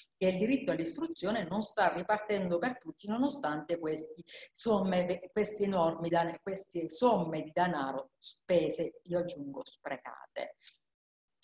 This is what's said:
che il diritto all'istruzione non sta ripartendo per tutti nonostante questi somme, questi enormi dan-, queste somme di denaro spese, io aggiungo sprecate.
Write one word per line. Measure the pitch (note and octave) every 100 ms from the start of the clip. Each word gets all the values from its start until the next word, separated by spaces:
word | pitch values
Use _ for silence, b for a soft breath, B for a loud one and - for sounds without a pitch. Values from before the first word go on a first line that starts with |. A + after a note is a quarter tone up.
| B _
che | F#3
il | F3+
diritto | A3 C4+ -
all'istruzione | E3 E3 - E4 - F#3 A3+
non | E3 G3
sta | A3 - F3+
ripartendo | E3+ F#3 G#3+ - G3+ F#3 E3+
per | B3 B3+
tutti | - - G3+
nonostante | A3+ C#4 - D3+ D3+ - E3+
questi | D#3 D#3 - - - B B
somme, | - A#3 G#3 F#3+ F3+ F3+ F#3 -
questi | G#3+ G#3 - G3
enormi | F#3+ E3 E3 E3+
dan-, | E3+ E3+ -
queste | - F#3+ - E3+ E3
somme | - B3 G3+ D#3+ D#3+
di | -
denaro | - F3+ D#3 C3+ C3 - _
spese, | - - - F3 D3+ - E3 -
io | - E3+
aggiungo | E3+ C#3+ C#3 -
sprecate. | - - C#3+ C3+ B2+ - - B2+ B2 - B B _ _ _ _ _ _